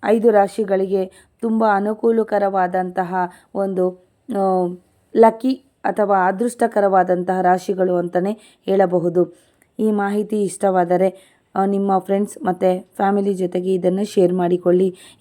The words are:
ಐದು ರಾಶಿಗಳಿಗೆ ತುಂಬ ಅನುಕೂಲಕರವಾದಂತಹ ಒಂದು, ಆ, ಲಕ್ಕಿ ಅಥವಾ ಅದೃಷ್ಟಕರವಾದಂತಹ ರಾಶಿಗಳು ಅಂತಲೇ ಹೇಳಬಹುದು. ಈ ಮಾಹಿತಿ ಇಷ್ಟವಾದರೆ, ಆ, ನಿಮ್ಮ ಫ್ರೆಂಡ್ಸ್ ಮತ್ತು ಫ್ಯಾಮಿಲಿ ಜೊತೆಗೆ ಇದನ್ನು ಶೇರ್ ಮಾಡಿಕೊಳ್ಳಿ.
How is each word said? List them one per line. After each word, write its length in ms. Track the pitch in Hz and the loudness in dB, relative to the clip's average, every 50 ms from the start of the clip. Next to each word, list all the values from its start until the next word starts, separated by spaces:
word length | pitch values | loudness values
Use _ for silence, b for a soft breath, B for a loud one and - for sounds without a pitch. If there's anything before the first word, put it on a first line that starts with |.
| - | 0
ಐದು 260 | 202 214 233 214 240 | 0 0 4 4 4
ರಾಶಿಗಳಿಗೆ 800 | 208 208 196 196 - - 220 190 196 190 190 190 196 196 185 185 b b b b _ _ | 4 4 2 2 0 -6 -4 -2 0 -2 -2 -2 -2 -2 -2 -4 b b b b _ _
ತುಂಬ 240 | - 233 220 220 226 220 202 | -4 -2 0 0 2 2 2
ಅನುಕೂಲಕರವಾದಂತಹ 1400 | 196 202 208 220 214 - 233 226 226 220 220 214 202 202 196 196 190 185 180 180 185 185 180 180 190 185 170 185 185 180 175 B B B B _ | 0 0 -2 -4 0 0 0 2 2 0 0 -2 -2 -2 0 0 0 -2 0 -2 -4 -4 -4 -4 -6 -6 -4 -2 -4 -4 -4 B B B B _
ಒಂದು, 400 | 202 196 196 190 180 180 185 180 180 _ _ _ _ _ - 233 | -6 -4 -4 -2 -2 -2 -2 -2 -6 _ _ _ _ _ -8 -4
ಆ, 300 | 196 196 190 185 185 180 175 180 180 _ _ _ _ _ _ - | -2 0 0 2 0 0 -2 -4 -8 _ _ _ _ _ _ 4
ಲಕ್ಕಿ 380 | - 226 226 220 226 - 262 262 262 _ _ _ _ - | 6 6 6 4 2 -4 -4 -4 -4 _ _ _ _ -6
ಅಥವಾ 420 | 196 196 - 208 196 202 190 180 | -6 -2 -2 0 0 2 2 2
ಅದೃಷ್ಟಕರವಾದಂತಹ 1120 | 185 196 190 233 240 233 - 233 226 226 214 202 196 190 190 180 185 185 180 180 185 185 185 | 0 0 -2 -4 -4 -2 -2 -2 0 0 0 2 4 4 2 2 2 0 -2 0 -2 -2 0
ರಾಶಿಗಳು 560 | 185 180 185 185 - - 202 180 185 185 180 | 2 2 2 2 0 -4 -2 -2 0 0 0
ಅಂತಲೇ 360 | 175 175 175 - 180 180 202 220 220 b b b b b | -2 -2 -2 -2 -2 -2 -2 -4 -6 b b b b b
ಹೇಳಬಹುದು. 720 | - 190 196 190 180 180 180 160 180 170 180 175 175 b b b b b b b b _ - | -2 2 2 2 2 2 0 0 0 2 0 0 0 b b b b b b b b _ -2
ಈ 120 | 220 214 | -2 0
ಮಾಹಿತಿ 520 | 214 208 202 202 202 208 214 208 220 214 202 | 0 0 -2 -2 -2 -4 -4 -2 -2 -2 -2
ಇಷ್ಟವಾದರೆ, 1000 | 180 180 - - 196 185 185 180 170 180 180 190 190 190 - _ _ _ _ _ _ _ | -4 -4 -2 -2 0 2 2 2 2 2 2 2 0 -2 -4 _ _ _ _ _ _ _
ಆ, 80 | 190 196 | -2 -2
ನಿಮ್ಮ 340 | 196 202 196 196 196 190 190 | 0 0 -2 0 0 0 -2
ಫ್ರೆಂಡ್ಸ್ 400 | 185 - 196 196 208 208 - - 311 | 0 0 -2 -2 -2 -4 -6 -6 -4
ಮತ್ತು 540 | 190 180 180 190 185 185 185 - _ _ | -4 -4 0 0 0 0 0 -6 _ _
ಫ್ಯಾಮಿಲಿ 380 | - 208 196 202 202 196 202 202 | -4 -2 0 0 0 0 -2 -2
ಜೊತೆಗೆ 400 | 180 185 180 180 185 180 190 190 | -2 -4 -4 -4 -4 -2 -2 -2
ಇದನ್ನು 300 | 185 175 180 180 196 208 | 0 0 0 0 0 -4
ಶೇರ್ 280 | 202 - 208 185 175 180 | -2 2 2 2 2 2
ಮಾಡಿಕೊಳ್ಳಿ. 640 | 185 180 175 180 180 180 180 180 180 190 190 180 B B B B B | 0 0 0 0 0 2 2 2 4 2 0 -2 B B B B B